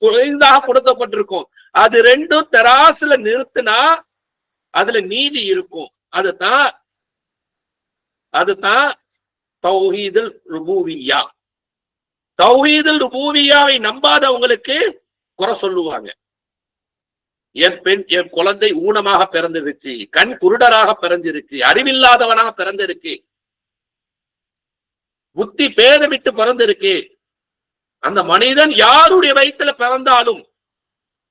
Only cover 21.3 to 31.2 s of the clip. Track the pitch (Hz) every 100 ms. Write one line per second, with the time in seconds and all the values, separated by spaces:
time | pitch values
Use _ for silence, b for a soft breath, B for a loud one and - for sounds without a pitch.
21.3 | 147 - 139 127 233 269 262 254 240 226
22.3 | 226 226 214 190 196 190 165 165 - _
23.3 | _ _ _ _ _ _ _ _ _ _
24.3 | _ _ _ _ _ _ _ _ _ _
25.3 | 151 226 - 285 - 240 294 294 262 262
26.3 | 214 226 247 220 202 196 180 - _ _
27.3 | _ _ _ _ _ _ _ 135 196 165
28.3 | 185 247 269 311 208 214 294 330 370 302
29.3 | 269 269 - 285 - 240 262 262 247 233
30.3 | 180 - _ _ _ _ _ _ _